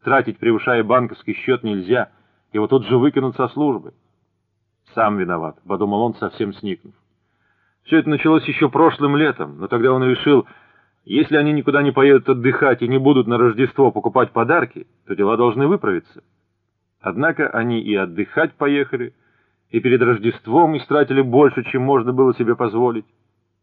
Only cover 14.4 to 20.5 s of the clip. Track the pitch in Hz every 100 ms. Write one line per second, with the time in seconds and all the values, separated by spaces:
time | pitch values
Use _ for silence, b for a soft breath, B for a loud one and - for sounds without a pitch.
14.4 | 120 170 120 - - _ _ 98 101 113
15.4 | 120 110 143 196 110 87 - - _ _
16.4 | _ _ _ _ _ _ 95 92 156 156
17.4 | 147 117 120 113 107 101 92 85 98 151
18.4 | 156 - 143 143 135 127 120 - _ _
19.4 | _ _ _ 113 123 123 120 113 113 -
20.4 | 110